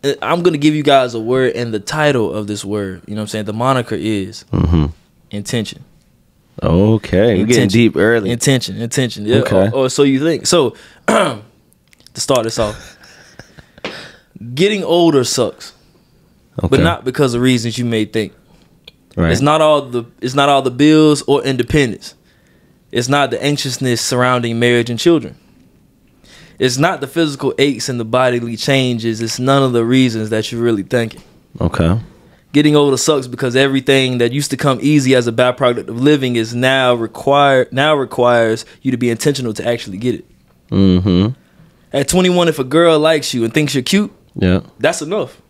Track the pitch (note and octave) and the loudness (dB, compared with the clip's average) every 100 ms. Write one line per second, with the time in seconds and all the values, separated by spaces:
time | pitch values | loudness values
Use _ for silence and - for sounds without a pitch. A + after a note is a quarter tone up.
0 | C#3 C#3 A2 E3+ F3 D#3 D3 D3+ D3 C#3 | -4 -4 -2 0 0 2 0 2 2 2
1 | B2 A#2 A2 B2+ B2+ - A#2+ A2 F#2+ D#3 | 2 -4 -2 0 0 -2 -4 -6 -6 -2
2 | D3+ C3 G2+ G#2 G#2 G2+ G2 G#2 G2 F2+ | 0 2 -2 -4 -6 -8 -6 -6 -6 -10
3 | - G#2+ G#2+ A2 G#2 A2 B2+ C3 A2+ G2+ | -12 -10 -8 -8 -6 -4 0 0 -2 -6
4 | G2+ G#2 F#2+ A2 - G2 E2 E2+ D2 - | -4 -4 -6 -12 -6 -2 2 2 0 -4
5 | _ _ _ G2+ G2+ A#2+ G#2 - - _ | _ _ _ -12 -6 -6 -6 -10 -20 _
6 | _ _ _ _ _ - - E2+ G#2 A2 | _ _ _ _ _ -6 0 2 4 2
7 | - F2+ A2+ G2 A2 A#2+ A#2 G#2+ A#2 - | 0 0 2 2 2 2 2 4 2 2
8 | G#2 A#2 G2 A#2+ - C3 - G2 A#2 C3+ | 2 2 0 -2 0 0 -2 -10 -6 -4
9 | B2+ - G#2 C3 B2+ G2 G2 B2 B2+ - | -4 -4 0 0 2 0 0 0 -2 2
10 | C#3 C3+ D#3 D3+ - F3 B2+ - - - | 2 2 0 -2 0 2 0 -4 -20 -10
11 | - A3 F3 A2 G#2+ _ _ _ _ _ | -2 0 0 -4 -14 _ _ _ _ _
12 | - - - C3 A2+ A#2 G#2+ - - - | -20 -12 0 0 0 -4 -4 -6 -18 -20
13 | - - - _ - - _ - - - | -20 -20 -20 _ -20 -20 _ -18 -16 -16
14 | - - _ - A#2 B2+ G3 G#3+ F3+ E3+ | -20 -20 _ -20 -14 -2 0 0 0 2
15 | E3+ C#3+ A#2+ - A2+ - - _ _ _ | 4 2 0 -2 -4 -6 -20 _ _ _
16 | _ _ _ _ _ - - - E3 E3+ | _ _ _ _ _ -6 0 2 2 0
17 | B2+ B2 C#3 A#2+ B2+ B2 A2+ A2+ A#2+ A2+ | -6 -2 -2 2 2 0 -2 -4 -2 -2
18 | G#2 A2 G2+ _ _ _ _ _ - _ | -2 -4 -6 _ _ _ _ _ -20 _
19 | _ - E2+ F2 C#3+ D#3 D#3 D3+ C3 A#2+ | _ -2 0 2 2 2 4 2 0 -8
20 | A#2 _ B2 C3+ C#3 C#3 C3 B2 D3 D#3 | -8 _ -4 0 2 2 0 2 4 6
21 | D#3 D3 - C#3 - C3 A#2+ D#3 C3 G2 | 4 2 0 0 0 -4 -2 0 0 -4
22 | - - _ _ _ _ _ _ _ - | -16 -20 _ _ _ _ _ _ _ -6
23 | A#2+ C#3+ C3+ A#2+ C#3 D3 C#3 B2 C3 A#2 | 0 0 0 -2 -2 -2 -4 -4 -2 -2
24 | - B2+ B2 B2+ A#2+ A#2 A#2+ A#2+ A#2 A#2 | -2 0 0 0 -2 0 2 2 0 0
25 | - E3 A#2 - _ _ _ _ _ _ | 2 2 0 -16 _ _ _ _ _ _
26 | _ _ _ - - _ C3 B2 D#3+ F3 | _ _ _ -20 -20 _ -2 0 -2 -2
27 | C3+ E3 D#3 C#3 C#3 - C#3 A#2+ - A#2+ | -6 -2 -2 -2 -4 0 0 0 -6 -6
28 | A2+ B2 C3 B2 A#2 A2+ - C#3 B2+ A#2+ | -2 0 2 0 -4 -6 -2 0 0 -2
29 | A#2 A2 A2+ - B2+ C#3 C3+ A#2+ A#2 C3 | -4 -4 -6 -4 0 2 2 0 2 2
30 | B2+ A2 G#2+ A2 A2 A#2 A#2+ A#2 G2 B2 | 2 0 -4 -4 -4 -2 0 0 -2 -2
31 | A2+ - - _ _ - E2+ - E2 G#2 | -2 -8 -20 _ _ -4 -4 0 0 0
32 | - - - _ _ C#3+ D3+ D3 C#3+ C3 | -4 -20 -20 _ _ 0 4 4 2 2
33 | - D3 B2+ B2 C3 B2 C#3 C3+ C3 C3+ | 0 0 -2 -6 -2 2 2 0 2 2
34 | C3 B2 A#2+ C3+ C#3+ C3+ D3 B2+ C#3 D3+ | 2 0 0 0 -6 -2 -2 0 2 2
35 | C3 C3 A#2 A#2 B2 A#2+ B2+ A#2+ F#2 A#2 | 4 2 2 0 0 2 0 0 -6 -2
36 | C3+ D3+ C3 A#2+ A2+ A#2+ B2+ C3+ B2+ A#2+ | 2 2 0 -2 -4 -2 0 2 2 0
37 | A2+ - - C#3 C#3+ C3 B2 B2 D3+ D3+ | -2 -6 0 2 4 4 0 0 2 0
38 | C3 - B2 A#2+ A2+ A2+ - - C3 B2 | -2 0 2 4 2 -2 -6 -8 -4 -2
39 | A#2+ A#2 D#3 C3+ B2 G#2+ A#2 A#2+ - F#2+ | -2 0 -2 -2 -6 -6 -4 -4 -6 -6
40 | B2 G#2+ - _ _ _ _ F#2+ G2 F2+ | -4 -4 -8 _ _ _ _ 2 4 4
41 | G2 F2+ G#2 C3 _ _ - _ _ C#3 | 2 2 2 -2 _ _ -20 _ _ -4
42 | C#3 F3+ F3+ F3+ E3+ D#3 B2+ D3+ E3+ D#3+ | 0 2 2 2 2 0 0 4 4 4
43 | D#3 D#3+ C3+ B2+ A2+ - D3 C#3 B2 G3 | 2 0 -2 -4 -2 0 0 -2 0 0
44 | G#3 _ _ - F#2 F#2 - _ D3+ E3+ | 0 _ _ -2 0 0 -2 _ -2 -2
45 | D#3 G#3 B2+ - _ | -6 -4 -6 -10 _